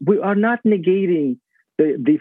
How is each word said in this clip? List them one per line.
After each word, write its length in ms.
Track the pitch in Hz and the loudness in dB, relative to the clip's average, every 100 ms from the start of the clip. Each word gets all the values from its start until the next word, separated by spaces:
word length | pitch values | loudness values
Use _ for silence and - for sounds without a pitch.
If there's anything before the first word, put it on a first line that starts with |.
| - | -2
we 140 | 208 | 0
are 160 | 196 202 | 0 0
not 240 | 220 240 | 0 0
negating 760 | 220 202 165 196 190 170 139 123 _ _ _ - | 0 0 0 0 0 0 -2 -6 _ _ _ -2
the, 180 | 156 135 | -2 0
the, 200 | 131 151 | 0 0